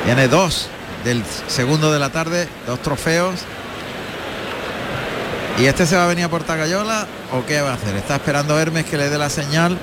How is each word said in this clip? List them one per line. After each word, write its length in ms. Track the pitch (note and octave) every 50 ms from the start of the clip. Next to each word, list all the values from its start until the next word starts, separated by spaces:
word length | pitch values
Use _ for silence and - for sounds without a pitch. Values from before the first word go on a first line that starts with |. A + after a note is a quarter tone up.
| -
Tiene 240 | - A#2+ C3 C3+ B2+
dos 400 | A#2+ E3+ F#3+ E3+ - - - - - - - - - - -
del 180 | B2 B2 A#2+ G#2+ - - - - -
segundo 460 | - - B2 B2 D3 D#3 D#3 D#3 D3+
de 60 | D3
la 100 | C#3 C3+
tarde, 400 | C3 D#3+ E3 D#3+ E3+ F3 F3 - - - - -
dos 140 | B2 B2
trofeos. 540 | - D#3 C#3+ - - E3+ E3 E3+ F3 F#3 F#3 F3+ - - - - - - - - - - - - - - - - - - - - - - - - - - - - - - - B2+ - - - - - - - - - - - G#2+
¿Y 80 | B2 C3+
este 180 | C#3 - F#3
se 100 | D#3 F3
va 80 | F#3 F3
a 40 | F3
venir 180 | F3 E3+ F3
a 40 | E3+
Portagayola 760 | D#3+ E3 D#3 - E3 D#3+ D#3 D#3 F3+ G3 G#3 G#3+ A3+ G#3+ G#3 - - - - -
o 140 | B2+ B2+ B2
qué 160 | - D3+ D3
va 100 | C#3+ C#3
a 20 | B2+
hacer? 200 | A#2 - A2 F#2+
¿Está 200 | G2 G2 - D3
esperando 440 | C3+ - - C#3+ C#3+ D3 D3+ D3+ D3+
Hermes 260 | D#3+ D#3+ D#3+ E3 D3+
que 120 | - E3 D3+
le 120 | C#3+ C#3+
dé 80 | D3 D3
la 120 | D3 C#3+
señal? 480 | C#3 - D3 C#3+ D3 D#3+ E3+ F3 F#3 F3